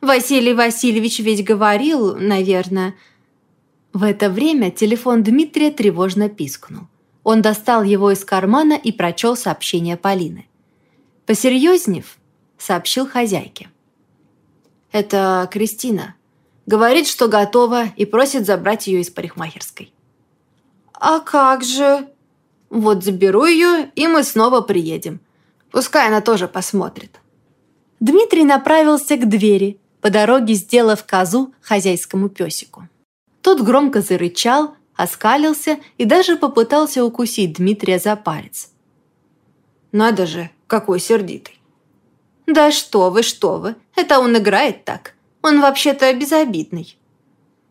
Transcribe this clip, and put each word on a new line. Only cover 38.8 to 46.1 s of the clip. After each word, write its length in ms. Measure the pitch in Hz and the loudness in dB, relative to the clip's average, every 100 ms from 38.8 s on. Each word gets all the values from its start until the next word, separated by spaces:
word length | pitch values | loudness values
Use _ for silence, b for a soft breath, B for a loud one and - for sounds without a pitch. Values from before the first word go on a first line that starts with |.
| _ _ _ _ _ _ _ _ _ _ _ | _ _ _ _ _ _ _ _ _ _ _
"Надо 360 | 208 226 202 175 | 0 0 0 -4
же, 240 | 160 170 _ - | -6 -14 _ -4
какой 320 | 220 214 180 | -4 -2 -2
сердитый!" 600 | - 226 190 - - _ _ _ _ _ _ _ _ _ - | 0 -2 -2 -12 -18 _ _ _ _ _ _ _ _ _ -2
"Да 260 | 311 294 | 2 4
что 380 | - - 208 185 | 2 -2 0 2
вы, 120 | 196 | 2
что 360 | 233 - 185 147 | -2 -2 -4 -4
вы, 180 | 180 226 _ | -8 -12 _
это 240 | - 302 277 | -4 2 2
он 160 | 247 233 | 2 0
играет 480 | 208 202 277 - | 0 0 0 -4
так, 300 | - - - _ _ _ | -10 -14 -16 _ _ _
он 180 | 311 294 | 0 4
вообще-то 520 | 285 277 294 277 262 | 2 2 -2 2 0